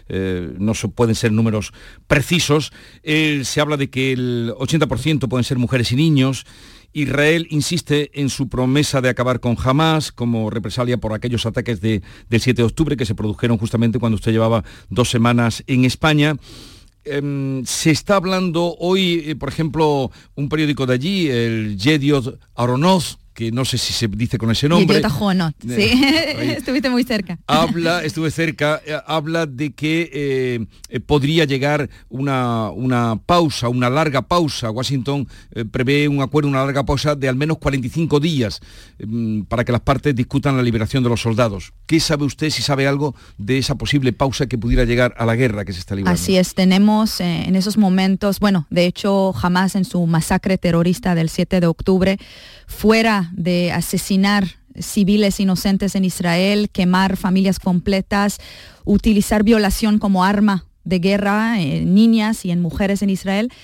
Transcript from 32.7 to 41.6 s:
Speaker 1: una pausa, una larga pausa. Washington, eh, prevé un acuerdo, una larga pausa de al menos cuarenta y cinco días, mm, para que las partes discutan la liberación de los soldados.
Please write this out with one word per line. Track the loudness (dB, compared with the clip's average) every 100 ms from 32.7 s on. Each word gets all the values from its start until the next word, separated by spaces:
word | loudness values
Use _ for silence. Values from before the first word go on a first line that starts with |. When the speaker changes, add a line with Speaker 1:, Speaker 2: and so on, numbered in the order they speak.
Speaker 1:
una | -4 -2 0 0 -2
pausa, | 2 2 2 0 -2
una | 0 0
larga | 0 0 -2
pausa. | 0 0 0 -2 -6
Washington, | -4 -4 -4 -2 -4 -6 -10 -14
eh, | -10 -6
prevé | -2 0 2 2
un | 0
acuerdo, | 0 0 0
una | 0 0
larga | -2
pausa | -2 0 0
de | 0 0
al | 0
menos | -2 -2
cuarenta | -2 -2 -2
y |
cinco | -2 0 2
días, | 2 0 -2 -4 -14 -20 -20 -16 -8
mm, | -4 -4 -4
para | -4 -2
que | 0
las | 0
partes | 0 0 0 0
discutan | -2 -2 0 0
la |
liberación | 0 0 0 0
de | 0
los | 0
soldados. | 0 0 0 -2